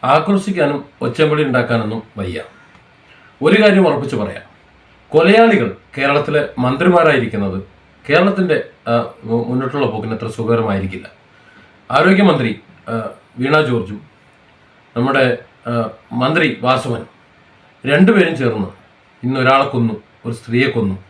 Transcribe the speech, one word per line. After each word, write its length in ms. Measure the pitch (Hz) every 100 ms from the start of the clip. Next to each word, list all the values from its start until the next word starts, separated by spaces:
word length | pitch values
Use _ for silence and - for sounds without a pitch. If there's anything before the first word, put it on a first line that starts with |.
ആക്രോശിക്കാനും 720 | 127 151 156 196 202 180 143 143 - _ 127
ഒച്ചമ്പടി 360 | 123 151 151 143
ഉണ്ടാക്കാനൊന്നും 520 | 127 117 117 107 113 - 107
വയ്യ. 200 | 92 82 - - - _ _ _ _ - - _
ഒരു 160 | 147 196
കാര്യം 220 | 214 190 175
ഉറപ്പിച്ച് 280 | 135 131 120
പറയാം, 240 | 104 - - _ _ _ _ _ _
കൊലയാളികൾ 560 | 151 165 220 233 190 110 - _ -
കേരളത്തിലെ 440 | 139 143 143 151 - -
മന്ത്രിമാരായിരിക്കുന്നത് 920 | 127 139 175 175 160 135 113 104 98 95 95 _ _ _ -
കേരളത്തിൻ്റെ, 520 | 151 190 190 180 151 - _ -
ആ, 20 | 117 113 - 110
മു-, 160 | 117 117
മുന്നോട്ടുള്ള 380 | 127 131 143 120
പോക്കിന് 240 | 104 113 113
അത്ര 120 | 110 -
സുഖകരമായിരിക്കില്ല. 720 | 110 117 110 98 95 92 - _ _ _ _ - - _ _
ആരോഗ്യമന്ത്രി, 640 | 135 175 190 196 143 113 107 _ - -
ആ, 20 | 113 110 - _ 123
വീണ 180 | 131 156 147
ജോർജും 320 | 117 95 104 - _ _ _ _ _ _ _ _ 117
നമ്മുടെ, 300 | 131 135 127 117 - _ 117
ആ, 80 | 120 110 - _ 120
മന്ത്രി 260 | 127 165 151 120 123
വാസവനും 460 | 127 127 120 - _ _ _ _ _ _ _
രണ്ടുപേരും 520 | 127 151 185 202 165 131
ചേർന്ന് 300 | 123 110 92 - _ _ _ _
ഇന്ന് 160 | 120 131
ഒരാളെ 260 | 127 135 143 127
കൊന്നു, 220 | 113 104 _ _ 120
ഒരു 100 | 117
സ്ത്രീയെ 300 | - 120 139
കൊന്നു. 260 | 117 101 95